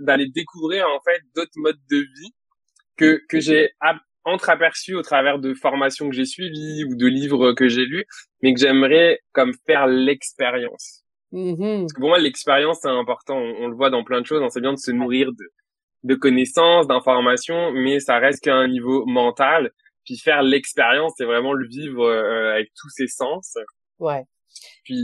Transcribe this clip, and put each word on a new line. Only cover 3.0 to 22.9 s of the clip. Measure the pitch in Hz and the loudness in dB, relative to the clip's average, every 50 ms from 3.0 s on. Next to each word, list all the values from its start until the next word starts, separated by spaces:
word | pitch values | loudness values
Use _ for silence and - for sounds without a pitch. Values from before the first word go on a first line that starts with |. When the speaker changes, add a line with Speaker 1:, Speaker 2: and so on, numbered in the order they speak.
| 160 156 156 147 - - | 4 4 4 2 0 -2
Speaker 1:
que | - 160 | -4 -2
j'ai | 147 147 156 151 156 143 - - | 0 2 4 4 4 2 0 -2
ap-, | 147 156 165 151 _ _ _ _ - | -2 -2 -2 -2 _ _ _ _ -6
entreaperçus | 160 180 180 - - 170 156 165 160 - - - - 185 | -4 -4 -2 0 0 2 2 2 0 0 -2 -10 -8 -8
au | 180 151 | -8 -4
travers | - 151 135 135 143 143 143 | 0 0 2 2 2 0 -2
de | 135 135 131 | -2 -6 -4
formations | 131 - 143 131 139 139 139 135 - 151 143 | -2 -2 -2 0 0 0 -2 -2 -4 -6 -6
que | 131 | -4
j'ai | 123 131 | -4 -4
suivies | 131 - - 185 180 156 151 151 156 156 151 151 | -4 -6 -8 -10 -10 -10 -10 -10 -10 -8 -8 -8
ou | 135 127 | -6 -2
de | 120 123 | 0 2
livres | 127 127 135 143 143 143 127 127 127 120 | 2 2 2 0 0 0 2 4 4 4
que | - 131 123 | 4 2 2
j'ai | 117 123 127 | 2 2 -2
lus, | 123 139 180 214 - - - - _ _ _ - | -2 -4 -8 -8 -10 -14 -20 -20 _ _ _ 2
mais | 131 127 | 2 2
que | 123 | 4
j'aimerais | 135 139 135 135 135 131 147 165 170 170 156 - _ _ - | 4 4 4 4 4 6 6 6 6 6 4 0 _ _ 0
comme | 139 131 127 123 - _ | 0 2 2 0 -2 _
faire | - 156 143 139 | 0 2 4 4
l'expérience. | 131 127 131 131 135 143 135 - - - - 131 123 123 127 120 117 - - - - - _ _ _ _ _ _ _ - | 2 2 2 2 0 0 -2 -4 -12 -8 -4 -4 -2 -2 -4 -6 -8 -10 -14 -18 -20 -20 _ _ _ _ _ _ _ -10
Speaker 2:
Mhm. | 185 185 180 175 160 196 214 214 202 185 | -8 -6 -6 -6 -4 -4 -4 -4 -4 -6
Speaker 1:
Parce | 165 147 | -6 -6
que | 135 | -4
pour | 131 147 | 0 2
moi, | 170 180 | 2 4
l'expérience, | 160 143 127 - - - 139 139 147 156 170 165 - | 2 0 -2 -4 -2 0 2 2 2 0 -2 -2 -2
c'est | 147 | -2
important. | 131 123 120 113 123 - _ - 139 | -2 -2 -2 -4 -6 -6 _ -8 -6
On, | 135 123 117 117 107 120 | -6 -6 -6 -8 -8 -8
on | 120 | -8
le | 117 | -4
voit | 117 135 139 | -2 -2 0
dans | 127 120 113 | 0 -2 -2
plein | - 127 123 | -2 -4 -4
de | 123 | -2
choses. | - 151 151 139 | -2 -2 -2 -2
On | 120 | -2
sait | - 123 | -4 -4
bien | 120 135 139 | -4 -4 -4
de | 135 | -4
se | - - | -4 -4
Speaker 2:
Ouais. | - | -4
Speaker 1:
nourrir | 123 123 123 123 131 135 131 123 | -2 -2 -2 0 0 0 -2 -4
de, | 113 101 - _ _ _ _ _ _ _ _ _ _ - | -8 -14 -20 _ _ _ _ _ _ _ _ _ _ -4
de | 123 135 | -2 0
connaissances, | 131 - 139 127 127 127 123 - 170 170 170 170 175 160 135 | 2 2 2 2 2 0 0 2 2 4 6 6 4 4 4
d'informations, | 131 127 - 131 127 123 123 123 123 120 - - 165 170 175 170 127 | 0 0 2 2 2 2 2 2 0 0 -2 -4 -4 -4 -2 -2 -2
mais | 131 131 135 139 143 | -2 0 0 0 0
ça | 139 - 127 117 | 0 0 0 2
reste | 120 139 143 131 - | 2 2 0 0 0
qu'à | 147 135 | 0 2
un | 131 131 127 | 2 2 0
niveau | 127 127 120 123 131 135 113 | -2 -2 -2 -2 -2 -2 -2
mental. | 127 123 127 123 120 120 - 139 135 156 165 143 113 - _ _ _ _ _ _ | 0 0 0 0 0 0 0 0 2 2 2 0 -2 -6 _ _ _ _ _ _
Puis | - 127 117 | -18 -16 -6
faire | - 160 151 143 135 | 0 0 2 2 4
l'expérience, | 135 135 139 127 - - - 131 117 127 143 156 165 156 | 4 2 2 0 -2 -2 0 2 2 2 2 0 -2 -4
c'est | - 131 | -6 -4
vraiment | 117 120 117 123 135 139 | -2 -2 -2 -2 -2 -4
le | 135 127 117 | -4 -6 -8
vivre, | 120 135 151 147 131 120 120 | -10 -12 -12 -8 -4 0 0
euh, | 117 117 110 110 104 113 113 110 110 107 | 0 0 0 0 -2 -2 -2 -2 -2 -2
avec | 107 110 - _ - | -2 -4 -6 _ -20
tous | - 147 | -20 -14